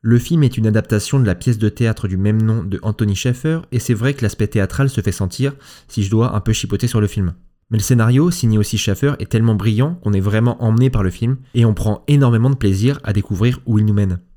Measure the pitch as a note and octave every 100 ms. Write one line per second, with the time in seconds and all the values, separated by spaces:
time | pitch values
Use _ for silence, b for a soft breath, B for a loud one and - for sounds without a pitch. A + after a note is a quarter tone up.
0 | A#2 A#2+ - E3 C3+ - A2 G#2+ - G#2+
1 | - C#3 A2+ F2+ - G#2 G#2+ - A#2 A2
2 | G2+ F#2 G2+ A2 A2 A2+ F#2+ F#2+ A2 G#2
3 | G#2+ G2 B2+ B2+ D#3 E3 - B2 - G#2+
4 | B2+ C#3+ A2 - G#2 G#2+ G2 - C#3 -
5 | G2+ F#2 F#2 - C3+ C3+ B B B -
6 | G2 A2 A#2 G#2 G#2 A2 - G2+ B2 A2+
7 | G#2 - F#2 F2 - _ _ A2 F#2+ B2
8 | A2+ B2+ F3 F3 A#2 G#2+ G#2 G#2+ - G2
9 | C#3+ D3 - A2+ A2+ G#2+ G2+ G#2+ C#3 F3
10 | G#2+ G2+ G2 G#2+ A#2+ A#2 A#2 A2+ C3 C3
11 | F#2+ - A2+ C3 B B2 A#2 G2+ G#2+ G#2
12 | - D3 C3 A#2 B2 C3+ G#2 F#2+ A#2 -
13 | - G2+ - F#2 A#2 B2+ - G#2+ G#2+ G2+
14 | G2 F2+ _